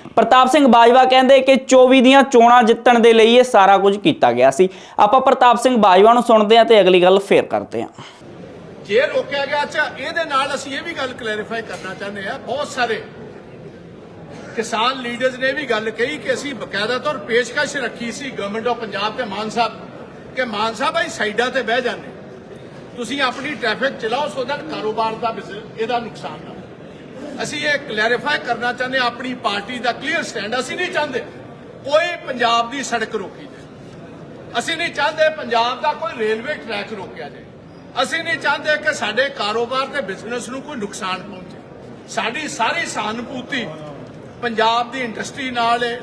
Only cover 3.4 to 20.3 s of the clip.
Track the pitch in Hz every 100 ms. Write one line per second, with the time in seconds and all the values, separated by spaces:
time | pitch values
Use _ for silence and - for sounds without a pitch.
3.4 | 240 208 190 196 196 202 165 127 123 120
4.4 | 131 160 185 - - - 208 - 269 254
5.4 | 247 226 254 240 202 185 220 240 226 220
6.4 | 208 226 226 214 185 185 175 196 196 160
7.4 | - 104 101 113 - - - - - -
8.4 | - - - - - 220 302 262 254 277
9.4 | 277 294 294 320 285 - 294 339 311 269
10.4 | 285 277 277 285 330 311 262 247 220 214
11.4 | 208 226 220 185 185 185 202 202 196 269
12.4 | - 269 254 254 240 202 - - - -
13.4 | - - - - - - - - - -
14.4 | - - 220 220 240 262 240 233 262 254
15.4 | 262 285 254 214 220 220 262 302 285 220
16.4 | 277 214 - 190 220 247 302 294 254 233
17.4 | 233 294 285 285 226 - 233 233 269 196
18.4 | 202 220 240 233 214 196 214 247 226 190
19.4 | 214 233 220 - - - - - -